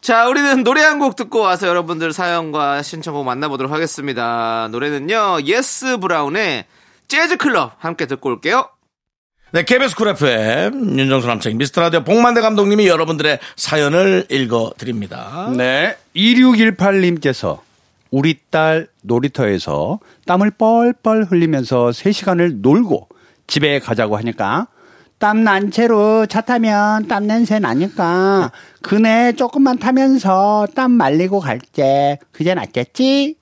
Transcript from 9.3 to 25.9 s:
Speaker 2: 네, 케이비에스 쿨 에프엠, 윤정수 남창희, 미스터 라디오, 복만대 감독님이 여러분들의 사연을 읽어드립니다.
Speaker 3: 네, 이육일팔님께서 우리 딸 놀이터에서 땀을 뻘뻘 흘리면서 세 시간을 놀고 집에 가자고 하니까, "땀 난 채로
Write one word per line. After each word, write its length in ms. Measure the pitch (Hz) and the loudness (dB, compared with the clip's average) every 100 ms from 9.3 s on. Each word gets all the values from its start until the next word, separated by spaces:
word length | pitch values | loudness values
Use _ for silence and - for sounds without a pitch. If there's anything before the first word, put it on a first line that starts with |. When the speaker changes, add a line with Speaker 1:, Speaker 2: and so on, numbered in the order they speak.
| _ _ | _ _
Speaker 2:
네, 100 | 165 | -4
케이비에스 300 | 170 254 262 - | 0 2 0 0
쿨 120 | 214 | -2
에프엠, 920 | 185 143 113 110 127 202 269 220 135 | 0 0 2 0 0 -2 -2 -4 0
윤정수 280 | 135 131 120 | 0 0 0
남창희, 280 | 113 113 110 | -4 -4 -4
미스터 260 | 139 - | -2 0
라디오, 200 | 170 160 | 0 0
복만대 380 | 135 214 240 233 | 0 2 4 4
감독님이 460 | 226 214 202 208 202 | 2 2 2 4 4
여러분들의 540 | 160 160 160 151 139 - - | 2 0 -2 0 -2 -6 -10
사연을 680 | - 156 143 165 196 185 - | -4 0 2 2 2 0 0
읽어드립니다. 1200 | 139 123 117 113 - 117 113 98 90 - 147 202 | -2 0 -2 -4 -8 -8 -8 -8 -12 -14 -12 -6
Speaker 3:
네, 420 | - 127 131 180 - _ | -2 0 0 -2 -4 _
이육일팔님께서 1500 | 165 214 247 254 226 226 185 196 196 180 165 143 127 95 69 _ _ _ _ _ | 0 2 6 6 6 2 2 2 2 2 0 -2 -2 -6 -8 _ _ _ _ _
우리 280 | 135 156 151 _ | 0 0 -2 _
딸 380 | 160 160 160 160 _ | 0 2 0 -4 _
놀이터에서 1000 | 104 120 139 - 113 95 - 73 87 202 _ _ - | -2 -2 -2 -2 -2 -2 -2 -4 -4 -6 _ _ -2
땀을 260 | 180 208 | 0 0
뻘뻘 720 | - 220 233 240 240 220 220 202 | 2 2 4 2 0 0 0 2
흘리면서 640 | 175 165 147 123 127 120 | 2 2 0 0 0 0
세 200 | 117 196 | 0 -2
시간을 480 | 208 - 175 175 120 | -2 0 0 0 2
놀고 460 | 113 170 233 147 - - _ _ - | 2 2 2 -2 -4 -20 _ _ -6
집에 340 | 156 143 143 | -2 0 0
가자고 360 | - 113 110 104 | -2 -2 0 -2
하니까, 520 | 117 107 101 135 240 _ _ _ _ _ | -4 -4 -2 -2 -4 _ _ _ _ _
"땀 240 | 208 214 | 0 2
난 260 | 220 196 202 | 2 2 0
채로 560 | 208 233 | 0 2